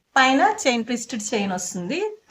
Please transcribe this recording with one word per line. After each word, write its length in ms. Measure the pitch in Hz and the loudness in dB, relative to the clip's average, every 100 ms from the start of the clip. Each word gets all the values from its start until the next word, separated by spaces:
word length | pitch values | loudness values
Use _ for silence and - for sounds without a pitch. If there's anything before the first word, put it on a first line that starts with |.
| _ 269 | _ 2
పైన 240 | 262 269 392 427 | 4 6 4 2
చైన్, 200 | 277 240 226 | 0 0 0
ట్విస్టెడ్ 360 | 240 - 233 208 | -6 -6 -8 -4
చైన్ 200 | - 196 185 | -2 -2 -4
వస్తుంది, 420 | - 185 175 339 427 427 - | -6 -6 -4 -4 -4 -6 0